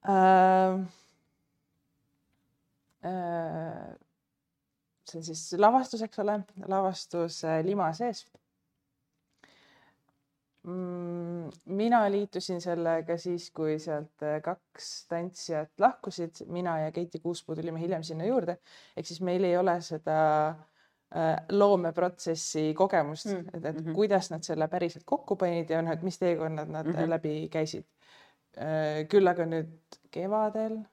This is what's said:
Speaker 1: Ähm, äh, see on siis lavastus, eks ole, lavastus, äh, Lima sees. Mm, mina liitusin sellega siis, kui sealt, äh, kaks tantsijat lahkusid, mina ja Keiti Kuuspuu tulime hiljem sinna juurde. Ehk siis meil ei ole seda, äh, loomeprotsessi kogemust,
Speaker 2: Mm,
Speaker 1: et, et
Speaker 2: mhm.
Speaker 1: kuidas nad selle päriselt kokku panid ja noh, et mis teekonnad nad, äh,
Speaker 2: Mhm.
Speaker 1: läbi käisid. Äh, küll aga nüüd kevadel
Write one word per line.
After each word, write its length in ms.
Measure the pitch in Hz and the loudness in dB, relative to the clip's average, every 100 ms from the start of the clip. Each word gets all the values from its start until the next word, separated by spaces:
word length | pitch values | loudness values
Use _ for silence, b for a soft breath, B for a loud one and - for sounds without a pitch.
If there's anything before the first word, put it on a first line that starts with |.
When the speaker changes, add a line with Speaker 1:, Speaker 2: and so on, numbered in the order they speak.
| - | 4
Speaker 1:
Ähm, 800 | 196 185 190 185 190 185 190 185 B B B _ _ _ _ _ _ _ _ _ _ _ _ _ _ _ _ _ _ | 6 8 10 8 8 4 2 -4 B B B _ _ _ _ _ _ _ _ _ _ _ _ _ _ _ _ _ _
äh, 880 | 175 185 175 170 165 160 160 - - - _ _ _ _ _ _ _ _ _ _ - | -6 -4 -4 -4 -4 -6 -8 -10 -14 -18 _ _ _ _ _ _ _ _ _ _ -16
see 120 | 165 | -12
on 40 | |
siis 200 | 160 160 - | -10 -10 -8
lavastus, 480 | 175 208 254 254 226 | 4 6 6 2 -6
eks 180 | 220 - | -6 -4
ole, 200 | 208 208 196 - 196 | -2 -2 -4 -14 -2
lavastus, 760 | 190 190 175 - 175 170 160 | 0 0 -2 -6 -4 -4 -4
äh, 180 | 160 160 | -2 0
Lima 280 | 170 202 165 | 0 0 -2
sees. 320 | 160 240 208 - _ _ _ _ _ _ _ _ _ _ _ b b b b b b _ _ _ _ _ _ | -2 -4 -6 -14 _ _ _ _ _ _ _ _ _ _ _ b b b b b b _ _ _ _ _ _
Mm, 880 | 175 180 180 180 175 175 170 170 165 - - | -10 -8 -6 -6 -6 -6 -6 -8 -10 -14 -6
mina 340 | 196 226 233 202 | 0 4 6 4
liitusin 540 | 202 202 185 - 175 | 2 -2 -6 -6 -6
sellega 560 | 175 170 165 165 160 170 | -2 0 2 0 0 -4
siis, 340 | 180 175 170 | -2 -6 -6
kui 240 | - 156 156 | -4 -2 -2
sealt, 380 | 156 151 156 _ | -2 -6 -6 _
äh, 160 | 151 151 | -4 -4
kaks 460 | 156 190 _ - - - - | -4 -8 _ -18 -14 -14 -8
tantsijat 600 | 170 175 185 - 156 156 - | -6 -6 -10 -6 -6 -6 4
lahkusid, 640 | 254 262 - 180 165 - - | 4 4 -10 -6 -8 -8 -10
mina 320 | 175 180 160 | -4 -2 -2
ja 120 | 156 | -2
Keiti 280 | 156 175 165 | -4 -6 -6
Kuuspuu 360 | 170 170 - 160 | -6 -6 -6 -6
tulime 240 | 165 160 | -6 -6
hiljem 240 | 170 175 | -4 -4
sinna 220 | 160 160 185 | -4 -4 0
juurde. 300 | 262 175 175 B B B - | 0 0 -6 B B B -12
Ehk 80 | 160 | -10
siis 140 | 165 | -6
meil 220 | 180 180 185 | -2 2 2
ei 120 | 175 | 4
ole 180 | 185 175 | 4 0
seda, 340 | 170 156 160 156 156 151 151 160 b b b b _ | -2 -8 0 4 4 4 2 -2 b b b b _
äh, 240 | 165 160 156 160 | -2 0 0 0
loomeprotsessi 1200 | 202 202 196 170 160 175 175 - 165 - 156 156 | 4 6 6 2 0 -2 -2 -4 -4 -2 0 0
kogemust, 560 | 156 190 185 147 156 214 | 2 4 4 0 -4 -6
Speaker 2:
Mm, 220 | 190 165 | -6 -6
Speaker 1:
et, 120 | 170 156 | -8 -6
et 120 | 156 | -6
Speaker 2:
mhm. 160 | 160 | -4
Speaker 1:
kuidas 380 | 165 214 196 185 | 0 2 2 0
nad 100 | 156 | -8
selle 220 | 160 160 160 | -6 -2 -2
päriselt 380 | 180 170 - - | 0 -4 -6 -4
kokku 300 | - - 196 | -4 -2 0
panid 340 | 180 170 165 | 0 0 0
ja 120 | 165 | -2
noh, 120 | 165 | 0
et 80 | 165 | -2
mis 140 | 180 - | -4 0
teekonnad 540 | 180 165 160 156 156 | 0 0 -2 -4 -6
nad, 140 | 156 160 | -6 -4
äh, 80 | 160 | -2
Speaker 2:
Mhm. 120 | 160 | 0
Speaker 1:
läbi 240 | 165 160 151 160 | 0 -2 -4 -4
käisid. 360 | 160 156 - - _ b b b b _ - | -4 -4 -4 -12 _ b b b b _ -10
Äh, 460 | 147 156 151 151 156 | -4 -2 0 -2 4
küll 200 | 202 190 | 6 6
aga 180 | 175 165 | 4 0
nüüd 540 | 160 160 160 _ - _ | -2 -4 -12 _ -20 _
kevadel 680 | - 185 214 214 214 220 220 214 | -8 -2 0 0 -2 -4 -6 -12